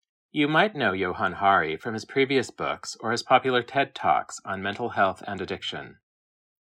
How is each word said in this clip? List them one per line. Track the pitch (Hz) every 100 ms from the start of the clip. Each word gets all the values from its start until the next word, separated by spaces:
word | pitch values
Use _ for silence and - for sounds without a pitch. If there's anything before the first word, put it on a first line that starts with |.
| _ _ _
You | 151 147
might | 147 208
know | 208 113
Johan | 95 92 87 98
Hari | 87 98 98 78 78
from | 123 110
his | -
previous | 139 135 135 113
books | - 151 139 - -
or | 113
his | 113
popular | - 127 131 123
ted | 117 143 135
Talks | - 95 65 - - -
on | 95
mental | 98 101 120
health | 104 98 92 -
and | 98
addiction. | 92 90 - 78 69 - _ _ _ _ _ _ _